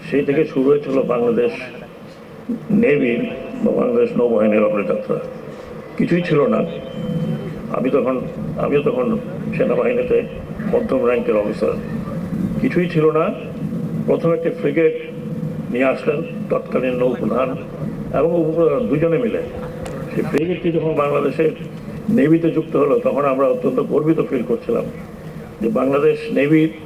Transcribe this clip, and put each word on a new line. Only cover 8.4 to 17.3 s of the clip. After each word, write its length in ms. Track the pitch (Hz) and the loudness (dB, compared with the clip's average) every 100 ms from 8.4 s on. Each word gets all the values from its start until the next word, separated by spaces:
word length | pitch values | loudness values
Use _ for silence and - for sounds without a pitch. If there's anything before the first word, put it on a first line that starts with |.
| - - | -6 -2
আমিও 240 | 123 143 | 0 2
তখন 380 | 143 127 120 107 - - - - | 2 0 0 0 -4 -8 -6 -2
সেনাবাহিনীতে 680 | 113 120 117 120 120 117 - - - - - | 0 2 2 0 2 2 2 -10 -10 -6 0
মধ্যম 340 | 120 117 131 120 | 0 2 2 2
র্যাঙ্কের 320 | 120 113 107 | 2 2 0
অফিসার। 320 | 107 107 107 - - - - - - - - - | 0 0 -2 -2 -4 -6 -6 -6 -4 -2 -2 0
কিছুই 280 | - 175 175 | 0 2 0
ছিল 220 | 156 156 | 4 4
না। 220 | 156 180 - - - - - - - - | 4 0 -2 -8 -6 -4 -4 -4 -2 0
প্রথম 280 | 143 165 | 2 2
একটি 160 | 165 165 | 2 0
ফ্রিগেট 520 | - 151 143 160 - - - - - - - - | 0 0 2 2 2 -8 -10 -8 -6 -6 -6 -4
নিয়ে 140 | 120 131 | 0 2
আসলেন 360 | 127 - 147 - - - | 2 0 -2 -4 -8 -2
তৎকালীন 440 | - - 127 127 | -2 -2 -2 0
নৌপ্রধান 640 | 123 127 - 110 | 0 0 0 0